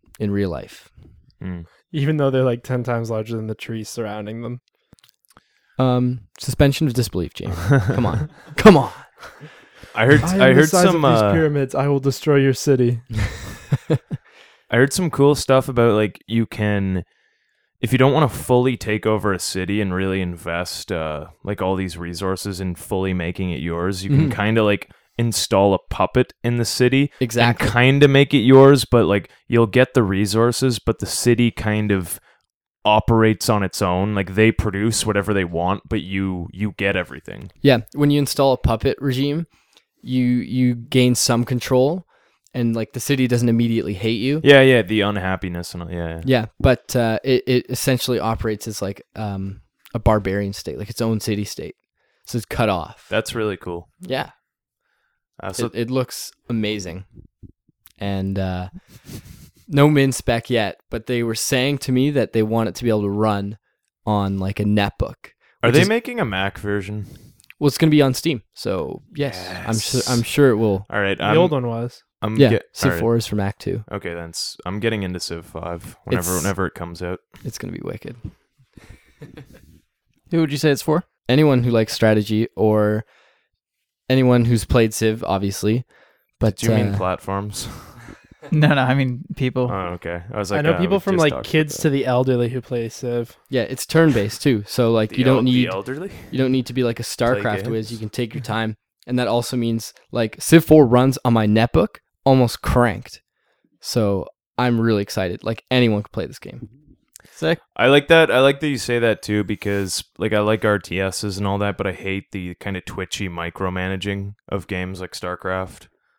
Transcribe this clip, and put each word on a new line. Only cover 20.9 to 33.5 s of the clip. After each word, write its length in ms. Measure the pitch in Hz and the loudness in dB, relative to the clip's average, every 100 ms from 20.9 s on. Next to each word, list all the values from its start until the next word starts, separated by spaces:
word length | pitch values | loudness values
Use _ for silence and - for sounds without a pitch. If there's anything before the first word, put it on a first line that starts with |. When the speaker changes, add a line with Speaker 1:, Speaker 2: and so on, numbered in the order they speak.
Speaker 2:
uh, 340 | 87 78 76 78 - | -6 -6 -8 -12 -12
like, 160 | - 101 | -10 -4
all 140 | 95 95 | -4 -2
these 220 | 92 82 | -6 -8
resources 640 | 87 85 98 95 104 92 | -12 -6 -6 -4 -6 -6
in 140 | 92 | -6
fully 380 | 85 - 95 95 | -8 -6 -4 -2
making 380 | 92 85 90 92 | -4 -6 -6 -6
it 100 | 76 | -6
yours, 420 | 82 85 90 92 | -6 -4 -4 -4
you 60 | 95 | 0
can 200 | 139 151 | 2 2
Speaker 1:
Mm-hmm. 100 | 104 | 0
Speaker 2:
kinda, 220 | 107 113 | 0 2
like, 280 | 107 101 - _ _ - | 2 0 -4 _ _ -4
install 560 | 117 - - 98 101 | -2 -2 0 4 4
a 40 | 95 - | 2 -2
puppet 420 | - 95 123 - _ | -2 0 0 -2 _
in 140 | 120 120 | -4 -2
the 80 | |
city 480 | 117 - 123 131 143 - | -2 2 2 4 0 -2
Speaker 1:
Exactly. 460 | 120 117 117 117 107 | -2 2 2 2 0
Speaker 2:
and 60 | |
kinda 340 | 120 127 139 139 | 4 4 8 6
make 240 | 139 143 | 6 4
it 60 | 143 | 4
yours, 480 | 117 131 139 143 - | 8 10 10 8 4
but, 180 | 120 | 2
like, 260 | 87 101 - _ - | 4 2 -2 _ 0
you'll 200 | 117 113 | 2 4
get 260 | 123 131 | 4 4
the 100 | 131 | 4
resources, 760 | 101 98 101 110 120 117 131 117 | 2 2 0 2 2 2 -2 0
but 220 | - - | -2 -4
the 60 | 101 | -6
city 440 | - 120 117 117 | -2 2 4 2
kind 420 | - 110 107 107 | 0 -2 -2 0
of 260 | 98 85 - _ _ _ _ _ _ | -2 -2 -10 _ _ _ _ _ _
operates 680 | 107 107 - 113 110 107 - | 2 2 4 4 4 2 0